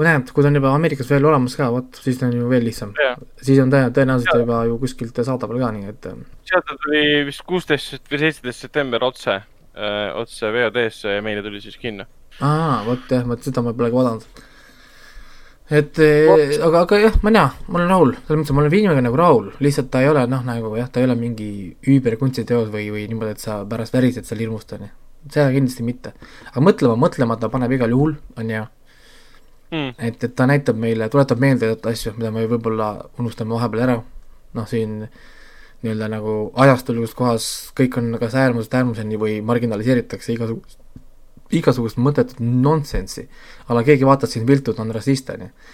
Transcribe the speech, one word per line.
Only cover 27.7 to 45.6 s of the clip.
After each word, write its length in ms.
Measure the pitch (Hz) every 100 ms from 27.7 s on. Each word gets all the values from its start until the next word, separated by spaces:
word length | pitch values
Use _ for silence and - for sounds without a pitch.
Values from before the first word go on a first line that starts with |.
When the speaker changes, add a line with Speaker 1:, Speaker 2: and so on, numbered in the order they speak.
Speaker 1:
igal 220 | 131 117 123
juhul, 160 | 151 151 - -
on 140 | 113
ju. 120 | 110 107 _ - - - - - - - - -
Speaker 2:
Mm. 220 | 160 135 120
Speaker 1:
Et, 280 | 117 113 120
et 60 | -
ta 80 |
näitab 320 | 127 143 143 110
meile, 320 | 117 113 110
tuletab 320 | 139 139 113
meelde 240 | 139 131
teatud 240 | 113 110 113
asju, 240 | 113 117 110
mida 100 | 113
me 140 | 110
võib-olla 460 | 110 120 113 110 107 101 - -
unustame 400 | 120 - 110 117
vahepeal 300 | 120 110 127
ära. 80 | 120 - - - - -
Noh, 140 | 117 110
siin 300 | 117 110 107 107 - - - - - - -
nii-öelda 300 | 113 110 107
nagu 220 | 110 107 107 107 -
ajastul, 400 | 135 127 - 117
kus 160 | 113 -
kohas 300 | 123 113 - - - -
kõik 180 | 127 127
on 160 | 117 113
kas 160 | 117 131
äärmusest 400 | 131 120 110 127
äärmuseni 400 | 127 113 107 107
või 180 | 107 107
marginaliseeritakse 920 | 107 120 117 104 113 127 - 95 - 117
igasugust, 400 | 113 110 - - - - - - - - - 165
igasugust 420 | 160 123 113 -
mõttetut 380 | 127 147 120 -
nonsensi. 800 | 120 123 135 160 147 110 98 - - - - - -
Ala 80 | 120 117
keegi 180 | 143
vaatab 240 | 135 135 117
siin 160 | 120 113
viltu, 280 | 139 139 110
et 60 |
on 80 | 110
rassist, 400 | 110 117 135 -
on 140 | - 92
ju. 20 | -